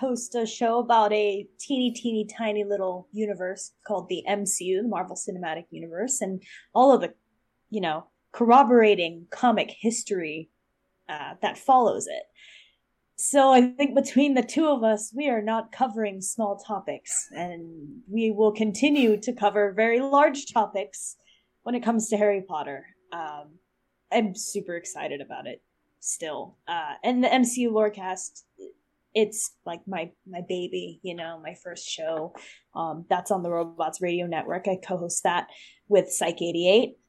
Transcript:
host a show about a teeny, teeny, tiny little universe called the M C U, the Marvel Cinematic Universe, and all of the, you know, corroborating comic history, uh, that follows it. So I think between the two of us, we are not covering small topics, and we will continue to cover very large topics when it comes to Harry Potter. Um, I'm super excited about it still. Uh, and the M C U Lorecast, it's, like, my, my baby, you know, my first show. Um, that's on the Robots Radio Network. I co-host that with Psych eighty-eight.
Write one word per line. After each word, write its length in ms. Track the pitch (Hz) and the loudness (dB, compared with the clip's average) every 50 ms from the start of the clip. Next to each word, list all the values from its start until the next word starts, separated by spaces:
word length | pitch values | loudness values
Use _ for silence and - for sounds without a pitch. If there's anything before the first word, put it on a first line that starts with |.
host 340 | 262 254 247 233 - - - | -4 -2 -2 -4 -6 -4 -4
a 120 | 240 226 | -4 -4
show 320 | 226 - - 240 226 233 240 | -4 -2 -2 0 2 2 2
about 320 | 233 240 233 226 214 214 | 2 4 4 6 6 4
a 340 | 214 214 208 208 196 202 202 - _ - | 4 2 2 2 0 -2 -6 -12 _ -14
teeny, 320 | - - 285 254 254 240 | -6 -4 -2 0 0 -2
teeny, 340 | 233 - - 240 220 214 214 | -2 -2 -4 -2 -2 -2 -4
tiny 380 | 208 - - 226 214 208 208 202 | -4 -6 -6 -4 -2 -2 -2 -2
little 440 | 202 202 196 190 185 180 185 180 _ | -2 -2 -2 -2 -4 -4 -6 -12 _
universe 600 | - 214 214 208 196 175 185 185 196 190 - - _ _ - | -6 -4 -4 -4 -4 -4 -6 -8 -8 -8 -12 -16 _ _ -6
called 220 | - 208 180 175 - | -4 -4 -4 -4 -4
the 180 | 185 165 - | -6 -6 -2
M 200 | - 202 202 202 | -2 -2 -2 -2
C 180 | - - - 175 | -4 -4 -4 -2
U, 180 | 180 185 190 | -2 -2 0
the 60 | 233 233 | 0 -2
Marvel 260 | 196 175 185 180 180 | -2 -4 -6 -6 -8
Cinematic 500 | - - 214 185 180 175 160 156 165 170 - | -10 -10 -10 -8 -8 -6 -6 -8 -8 -10 -14
Universe, 500 | 165 160 165 165 165 180 226 254 - - | -14 -14 -14 -10 -8 -6 -4 -4 -4 -4
and 220 | 208 190 190 185 - - - - _ _ - | -4 -4 -6 -8 -10 -14 -20 -20 _ _ 4
all 180 | 233 254 277 | 6 8 8
of 80 | 254 208 | 6 6
the, 120 | 175 - - _ _ _ _ _ _ _ _ _ _ - | 4 -2 -8 _ _ _ _ _ _ _ _ _ _ -8
you 100 | 214 214 | -6 -4
know, 260 | 180 160 151 165 - _ _ _ _ _ | -2 -2 -4 -4 -8 _ _ _ _ _
corroborating 920 | - - 240 226 240 240 - 226 247 233 220 214 202 180 170 160 170 165 175 - | -2 0 6 8 8 8 8 8 8 8 8 8 6 4 2 -4 -4 -10 -16 -14
comic 400 | - - 247 247 226 196 - - - - | -6 0 2 2 2 2 0 -4 -6 -4
history, 720 | - 233 240 - - - 202 180 165 151 151 160 160 _ _ _ _ _ _ _ _ _ _ _ _ - | -4 -2 -2 -2 -6 -6 -4 -4 -4 -6 -8 -10 -12 _ _ _ _ _ _ _ _ _ _ _ _ -12
uh, 260 | 156 151 139 143 143 - | -10 -10 -10 -12 -8 -4
that 160 | 214 185 - | -4 -4 -4
follows 520 | - - - 262 254 240 185 101 104 - - | -2 2 4 6 6 6 4 0 -2 -6 -8
it. 160 | 76 - - _ _ _ - - - - - _ _ _ _ _ _ _ _ _ _ | -10 -10 -12 _ _ _ -20 -20 -20 -20 -20 _ _ _ _ _ _ _ _ _ _
So 380 | - - - - 285 269 269 | -8 -4 2 4 6 8 8
I 80 | 262 254 | 8 8
think 340 | 247 247 - - 285 277 220 | 8 6 2 0 -2 2 2
between 400 | 277 277 - - 247 294 285 269 | 0 0 2 2 4 4 4 4
the 80 | 254 | 2
two 240 | 226 - - 294 320 | 0 0 0 0 2
of 160 | 302 285 240 | 2 2 2
us, 300 | 220 220 214 208 214 - 220 | 2 0 0 0 -4 -8 -8
we 140 | 269 302 277 | -4 -2 0
are 140 | 240 220 | 0 0
not 280 | 208 220 226 226 214 - | -2 -2 -2 -4 -4 -6
covering 500 | - - 262 240 208 226 220 202 190 190 | -4 -4 -2 -2 -2 -4 -4 -4 -4 -8
small 360 | 185 - - 233 220 202 202 | -10 -8 -4 -4 -4 -4 -4
topics, 720 | 202 - - 208 190 - 156 139 - - - - - - - | -6 -6 -8 -8 -8 -6 -8 -10 -10 -10 -8 -8 -8 -8 -8
and 720 | - 160 175 175 175 170 170 165 165 160 143 156 - - - - | -10 -8 -8 -8 -8 -12 -14 -16 -16 -16 -16 -16 -18 -18 -12 -6
we 240 | 202 226 226 220 | -2 0 0 0
will 180 | 208 202 220 214 | 2 4 4 2
continue 640 | 214 214 220 214 185 - 269 302 294 294 247 220 208 208 | 4 2 -2 -2 0 2 2 4 4 4 6 4 4 2
to 120 | - 247 | 0 -6
cover 400 | 240 - 208 208 202 208 208 202 | -4 0 0 0 2 2 2 2
very 280 | 185 208 220 233 233 247 | 2 2 2 2 2 2
large 520 | 269 277 277 277 302 320 262 285 - - | 2 4 4 6 6 4 2 -2 -8 -2
topics 640 | - 233 208 208 - 196 208 - - - - - - _ _ _ _ _ _ _ _ _ | 0 0 0 0 -2 -6 -6 -6 -10 -14 -14 -14 -16 _ _ _ _ _ _ _ _ _
when 140 | - 240 247 | -8 -4 -4
it 80 | 233 240 | -2 0
comes 240 | 220 233 220 214 - | 2 0 0 0 0
to 80 | 220 | 0
Harry 260 | 208 214 208 202 190 | 2 4 2 2 0
Potter. 440 | 185 - 170 151 139 139 139 135 - - _ _ _ - | -4 -6 -8 -8 -6 -8 -10 -12 -14 -20 _ _ _ -14
Um, 480 | 170 170 160 151 151 147 147 151 160 _ _ _ _ _ _ _ _ _ _ - | -12 -10 -10 -10 -12 -14 -16 -20 -20 _ _ _ _ _ _ _ _ _ _ -2
I'm 240 | 202 233 220 196 180 | -2 0 0 0 -4
super 400 | - - - - 202 190 180 170 | -8 -10 -8 -8 -8 -8 -8 -10
excited 460 | 170 170 - - 147 147 151 147 143 | -10 -10 -12 -12 -10 -8 -8 -8 -10
about 260 | 139 - 131 127 127 | -10 -12 -14 -14 -12
it 160 | 127 117 - _ _ _ _ _ _ _ _ | -14 -16 -16 _ _ _ _ _ _ _ _
still. 560 | - - - - 170 156 143 131 - - _ _ - | -8 -8 -8 -8 -8 -8 -8 -8 -10 -12 _ _ -10
Uh, 280 | - 170 170 156 147 - - - | -8 -6 -6 -6 -8 -10 -4 -2
and 180 | 240 254 247 | 0 2 4
the 100 | 254 - | 4 4
M 120 | 247 262 240 | 6 4 4
C 180 | 240 - 254 | 2 2 -2
U 80 | 240 233 | -2 2
Lorecast, 720 | 214 220 214 214 208 202 185 185 185 185 - - _ - _ _ _ - 190 - - _ _ _ _ _ _ _ - | 2 2 2 2 0 -4 -8 -8 -8 -8 -10 -16 _ -20 _ _ _ -20 -20 -20 -20 _ _ _ _ _ _ _ 0
it's, 380 | 214 214 208 214 - - - _ _ - | 0 0 0 0 -8 -8 -8 _ _ -12
like, 220 | 175 170 170 - | -12 -12 -10 -10
my, 240 | 190 185 165 165 175 _ _ _ | -10 -8 -8 -8 -10 _ _ _
my 140 | 185 180 175 180 - | -14 -12 -12 -8 -6
baby, 500 | 185 180 180 - 185 180 175 175 165 - - | -6 -6 -6 -6 -6 -8 -8 -10 -16 -14 -12
you 100 | 180 170 | -12 -10
know, 240 | 165 160 165 165 160 | -10 -10 -12 -12 -12
my 140 | 160 160 175 | -14 -16 -16
first 320 | - - 180 170 - - - | -14 -16 -16 -14 -14 -12 -12
show. 460 | - 165 160 160 165 156 160 175 - - - - - _ _ _ - | -10 -8 -6 -4 -4 -4 -6 -8 -12 -16 -20 -20 -20 _ _ _ -8
Um, 300 | 160 165 160 151 170 170 - | -6 -6 -6 -6 -8 -2 -2
that's 220 | 190 180 180 - | -2 -2 0 -2
on 140 | 202 185 170 | -2 -2 -2
the 60 | 170 | -2
Robots 520 | 170 170 170 165 165 170 160 160 156 - | -2 -2 -4 -4 -4 -6 -6 -6 -4 -4
Radio 240 | 180 175 170 175 175 | -4 -4 -2 -2 -4
Network. 400 | 175 165 - - - 170 185 - | -4 -4 -6 -6 -6 -6 -4 -2
I 100 | 202 185 190 - | -2 -4 -4 -4
co-host 380 | - 185 170 170 175 - - | -6 -6 -6 -4 -6 -6 -2
that 240 | - 185 175 175 - - - - - - _ _ _ | 0 0 0 0 -4 -6 -14 -20 -20 -20 _ _ _
with 240 | - 208 185 185 - | 4 4 4 4 2
Psych 320 | - - 180 165 170 - | -2 -2 -2 -2 -2 -4
eighty-eight. 540 | 175 170 170 170 175 180 202 233 262 - - _ _ | -4 -4 -2 2 4 6 6 6 4 2 -6 _ _